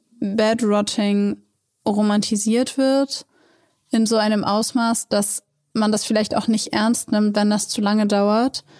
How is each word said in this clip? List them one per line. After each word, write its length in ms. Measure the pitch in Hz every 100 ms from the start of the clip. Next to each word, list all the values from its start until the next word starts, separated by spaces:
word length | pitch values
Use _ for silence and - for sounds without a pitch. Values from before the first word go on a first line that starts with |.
| _ -
Bedrotting 1200 | - 101 214 226 214 208 208 - 202 202 202 208 _ _ _ _ -
romantisiert 920 | 202 208 208 - 208 220 233 254 -
wird 480 | 269 269 269 - - _ _ _ _ _ -
in 140 | 226 220
so 120 | 220
einem 260 | 214 214
Ausmaß, 640 | 196 208 226 247 226 226 -
dass 340 | 208 202 - _ _ _
man 180 | 220 214
das 140 | 214 -
vielleicht 300 | 214 208 214
auch 120 | 214
nicht 260 | 214 -
ernst 380 | 208 220 233 -
nimmt, 240 | 214 208 208
wenn 140 | 208
das 180 | 208 -
zu 120 | -
lange 240 | 202 214 208
dauert, 560 | 202 202 214 262 - - -